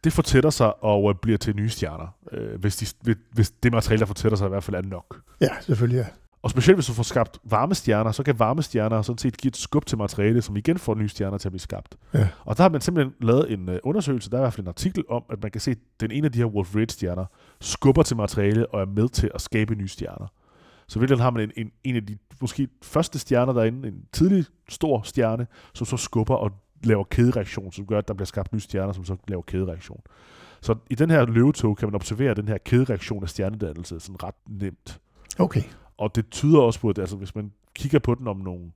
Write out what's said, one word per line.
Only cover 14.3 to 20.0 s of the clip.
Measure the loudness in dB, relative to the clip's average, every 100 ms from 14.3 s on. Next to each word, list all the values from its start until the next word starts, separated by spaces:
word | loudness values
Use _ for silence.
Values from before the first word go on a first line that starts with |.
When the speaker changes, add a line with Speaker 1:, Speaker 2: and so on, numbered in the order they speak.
Speaker 1:
der | 0
er |
i |
hvert | 0
fald | -2
en | -10
artikel | -4 -2 -2 -4
om, | -6 -6
at | -8
man | -8
kan | -4
se, | -4
at | -4 _ _
den | -4
ene | 2
af | 2
de | 4
her |
Wolf | 2 0 0
Rayet-stjerner | 0 0 -2 -4 -4 -6 _ _ _
skubber | -10 2 4 6
til | 4 2
materiale | -2 2 2 2 0
og | -2
er | -2
med | 0 0
til | 2 -2
at | -4
skabe | -4 -2 0
nye | -2 -6
stjerner. | -8